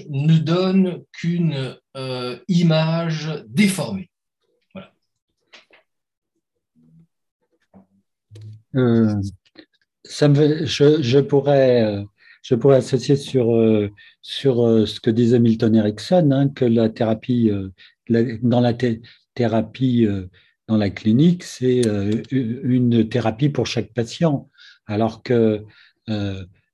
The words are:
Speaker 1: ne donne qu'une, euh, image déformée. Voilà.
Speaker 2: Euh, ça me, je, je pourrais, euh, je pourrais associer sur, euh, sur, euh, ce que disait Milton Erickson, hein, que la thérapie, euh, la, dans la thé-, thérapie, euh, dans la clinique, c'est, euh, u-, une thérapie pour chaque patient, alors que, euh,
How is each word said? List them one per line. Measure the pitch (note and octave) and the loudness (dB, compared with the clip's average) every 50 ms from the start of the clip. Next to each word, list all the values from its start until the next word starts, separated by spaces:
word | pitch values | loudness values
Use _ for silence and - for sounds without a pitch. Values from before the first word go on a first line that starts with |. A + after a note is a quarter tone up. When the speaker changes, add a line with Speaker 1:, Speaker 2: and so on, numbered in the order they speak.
| - - | -12 -8
Speaker 1:
ne | C#3+ C3+ C#3+ D#3 D#3+ D#3+ | -6 -2 2 4 4 2
donne | D3 C3+ E3+ F3+ F#3 F#3+ F#3+ F#3+ F#3+ F3+ E3+ - - _ | 2 2 0 0 0 2 2 2 2 0 -2 -8 -14 _
qu'une, | - - - E3+ F3 F3 E3+ D#3+ C#3 C3+ C3 B2 - - _ _ - C3+ | -14 -8 -6 -4 -2 0 -2 -2 -2 -4 -6 -8 -10 -16 _ _ -16 -12
euh, | C3 C3 B2+ B2+ B2 B2 B2 - - - | -10 -8 -8 -8 -8 -8 -10 -10 -6 -2
image | F#3 E3+ F3 E3 D#3 D#3+ D#3+ D#3+ E3 E3 E3+ E3 D#3 D3+ D3+ D#3+ D#3 A2 G#2 G#2+ | 0 2 2 2 2 2 0 0 -2 -2 -4 -4 -6 -6 -6 -8 -10 -10 -12 -6
déformée. | A2+ D3+ G#3+ G3 - - C#3 A2+ G2 F#2+ F#2 - _ _ _ _ _ _ _ _ _ _ _ _ - | -2 0 0 0 0 -2 -6 -6 -8 -10 -10 -12 _ _ _ _ _ _ _ _ _ _ _ _ -20
Voilà. | F#3 - - _ _ _ _ _ _ _ _ _ _ _ _ - - _ _ _ _ _ _ _ _ _ _ _ _ _ _ _ _ _ _ _ _ _ _ _ _ D#3+ D#3+ D#3+ E3 E3 _ _ _ _ _ _ _ _ _ _ _ _ _ _ F#3+ F#3+ _ _ _ _ _ _ _ _ _ G#2 G#2+ G#2+ A2 A2 A2 _ _ - | -20 -20 -20 _ _ _ _ _ _ _ _ _ _ _ _ -20 -20 _ _ _ _ _ _ _ _ _ _ _ _ _ _ _ _ _ _ _ _ _ _ _ _ _ _ _ _ _ _ _ _ _ _ _ _ _ _ _ _ _ _ _ -20 _ _ _ _ _ _ _ _ _ _ -20 -20 -20 -20 -20 -20 _ _ -2
Speaker 2:
Euh, | C3+ B2+ A#2+ A#2 A#2 A2+ G#2+ G#2 G#2 G2 G2+ F#2+ - _ _ _ - - _ _ _ _ _ _ _ - | 0 2 2 4 4 2 2 0 -2 -4 -6 -10 -14 _ _ _ -20 -20 _ _ _ _ _ _ _ -20
ça | - - - D3 D3 | -12 -4 0 2 2
me, | C#3+ C#3 D3+ D3 D3+ D#3 D#3+ | 4 4 2 2 0 -2 -4
je, | A2+ - - C#3+ C#3+ D3+ D#3+ | -4 0 2 4 4 4 4
je | D3 A#2 B2 C#3+ | 2 2 2 2
pourrais, | C#3 C#3 C#3+ C#3 C3+ C#3+ C#3+ C#3 C3+ C3 B2 A#2+ A2+ | 2 2 0 0 2 2 2 4 4 4 4 4 2
euh, | G#2+ G#2 G2+ G2+ G2+ _ _ _ _ - _ - | 0 -2 -4 -8 -10 _ _ _ _ -20 _ -6
je | - C3 | -2 0
pourrais | A#2 A#2 C#3 C#3 C3 | 2 4 4 4 4
associer | A#2+ - - B2 A#2 - C#3+ | 2 0 -2 -2 0 0 0
sur, | C#3 - - - C3 A#2+ A2+ A#2 | 0 -2 -2 -2 0 2 2 2
euh, | A#2 A2+ A2 A2 G#2+ G#2 G#2 G#2 - - - _ _ | 4 4 4 2 2 0 -2 -6 -12 -20 -20 _ _
sur, | - - - - - C#3 B2+ A#2 A#2+ | -18 -14 -8 -4 0 0 2 2 4
euh, | A#2 A2+ A2+ G#2+ | 4 4 4 2
ce | G#2 - - | 0 -2 -4
que | - A#2+ | -2 -2
disait | A2 A2+ A#2+ A2+ B2 A#2+ | 0 2 2 4 4 4
Milton | A#2 A#2 A2+ A2 A#2+ A2 A2 | 4 4 2 2 2 2 2
Erickson, | A2 G#2 G#2 G#2+ - - - F#3 F3+ E3+ C#3+ | 2 2 0 -2 -4 -4 0 2 2 4 2
hein, | C3+ C3+ C#3 C#3 | 2 2 0 0
que | C#3 - C3 | -2 -2 0
la | A#2+ A2+ A#2 A2+ A2 | 0 2 2 0 0
thérapie, | A2+ - A#2 A2 A2+ A2 - - B2 B2 A#2 A2 | 0 -2 -2 -2 -2 -4 -4 -4 -2 0 0 0
euh, | G#2 G2+ F#2+ F#2+ F#2+ _ - - _ _ _ - | 0 -2 -6 -10 -12 _ -20 -20 _ _ _ -2
la, | A2+ A#2 A#2 C3 A2+ A2 A#2+ | 0 0 0 -2 -4 -4 -2
dans | A#2+ A#2 A#2+ | 0 2 2
la | B2 B2 A#2 | 2 0 0
thé-, | A#2+ B2+ B2 A2+ A2 - - - _ _ _ - | -2 -2 -4 -4 -4 -10 -16 -20 _ _ _ -6
thérapie, | - A#2+ A2+ G#2+ A2+ A2+ A2 - - C3+ C3 B2 A#2 A2+ | -4 -2 -2 0 -2 -4 -4 -6 -4 -2 0 0 2 2
euh, | G#2+ G2+ G2 F#2 F#2 _ _ _ _ _ _ _ - | 0 0 -4 -8 -12 _ _ _ _ _ _ _ -2
dans | A2+ G#2+ | 0 0
la | G#2 G2 | 0 -2
clinique, | F2+ - - A2 A2 B2 D3+ F3 F3 F3 - | -4 -4 -2 0 2 4 4 4 2 0 -4
c'est, | - - - B2+ B2+ B2+ B2 B2 A2+ | -14 -10 -4 -2 0 0 0 0 0
euh, | G#2 G2+ G2 G2+ G#2+ A2+ A2 - | -2 -2 -2 -4 -4 -4 -4 -4
u-, | C#3 C3 C3+ A2 A#2 C3 - | -4 -4 -4 -4 -6 -6 -4
une | B2 B2+ B2+ B2+ A#2+ A#2 A#2 G#2+ - | -2 0 0 2 2 2 2 0 0
thérapie | - B2 A2 A2 G#2+ - D3 C#3+ | -2 -2 -2 -2 -2 0 -2 -2
pour | C#3+ - A2+ - | 0 -2 -4 -4
chaque | - A#2 A2 - - | -4 -6 -8 -6 -6
patient, | - A#2 A#2 - - E3+ D#3+ C#3+ C3+ - _ _ _ - - - _ _ - | -6 -6 -6 -4 -2 0 0 0 -2 -6 _ _ _ -20 -20 -20 _ _ -6
alors | G#2+ G2+ A2+ A2+ A2 - - | -4 -2 -2 -2 -4 -6 -4
que, | - B2 A#2 A2+ A2 G#2+ G#2 G#2+ G#2+ - _ _ _ _ _ _ - | -2 0 2 2 2 0 -2 -6 -12 -20 _ _ _ _ _ _ -8
euh, | G#2+ G#2 G2+ G2+ F#2+ F#2+ F#2 F2+ _ _ _ _ | -6 -6 -4 -6 -8 -10 -12 -18 _ _ _ _